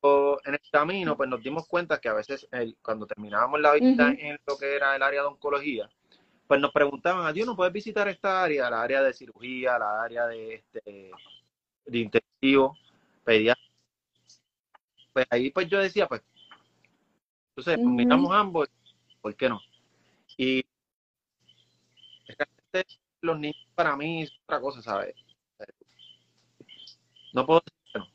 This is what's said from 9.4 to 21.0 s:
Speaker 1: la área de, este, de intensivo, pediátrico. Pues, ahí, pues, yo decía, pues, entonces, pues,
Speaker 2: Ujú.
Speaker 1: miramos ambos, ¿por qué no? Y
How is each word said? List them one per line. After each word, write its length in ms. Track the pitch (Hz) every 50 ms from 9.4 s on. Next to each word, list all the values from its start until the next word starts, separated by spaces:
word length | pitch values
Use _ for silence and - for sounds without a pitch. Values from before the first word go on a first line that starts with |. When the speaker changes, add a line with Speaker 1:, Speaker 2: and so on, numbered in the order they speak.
| 120 123 127 127 127 127 123 120
Speaker 1:
la 240 | 110 104 104 110 113
área 220 | 117 117 117 120 117
de, 260 | 117 113 110 110 113
este, 540 | 110 _ _ _ 113 - 104 101 98 98 95 92 95 - - - - _ _ _ _ _ _ _ _ _
de 120 | - 120 120
intensivo, 800 | 117 104 - 113 - _ _ _ - 135 135 139 135 135 151 _ _ _ _ _ _ _ _ _ _
pediátrico. 460 | - 113 110 107 113 123 - _ _ _ _ _ _ _ _ _ _ _ _ _ _ - _ _ _ _ _ _ _ _ - _ _ _ _ _ _ _
Pues, 140 | 135 127 _
ahí, 200 | 120 120 127 139
pues, 180 | - 185 190 170
yo 100 | 185 196
decía, 300 | 196 190 175 202 190 147
pues, 140 | 127 110 _ _ _ _ - _ - _ _ _ _ _ _ _ _ _ _ _ _ _ _ _ _ _ _ _ _
entonces, 240 | - 135 175 165 233 240
pues, 120 | 247 247
Speaker 2:
Ujú. 20 |
Speaker 1:
miramos 360 | 240 240 247 247 262 277 170 185
ambos, 360 | 208 214 196 175 165 147 - _ _ _ _ _ _ _ _ _ _
¿por 140 | _ 107 104
qué 120 | _ 135 127
no? 120 | 117 101 - _ _ _ _ _ _ _ _ _ _ _ _ _ - -
Y 260 | 131 131 131 131 127 _ _ _ _ _ _ _